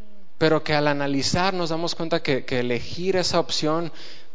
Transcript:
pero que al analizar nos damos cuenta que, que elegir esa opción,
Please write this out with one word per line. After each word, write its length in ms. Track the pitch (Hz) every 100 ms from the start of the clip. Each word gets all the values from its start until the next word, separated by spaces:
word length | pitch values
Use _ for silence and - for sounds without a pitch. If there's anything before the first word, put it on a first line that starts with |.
| - - - -
pero 260 | 156 156
que 120 | 151 151
al 120 | 147
analizar 680 | 143 139 139 127 185 190 185
nos 160 | 165
damos 240 | 160 170 -
cuenta 260 | 165 165
que, 240 | 156 131 -
que 140 | 127
elegir 560 | 123 120 - - 180 185
esa 240 | 175 175
opción, 520 | 160 - 151 160 170 - - - -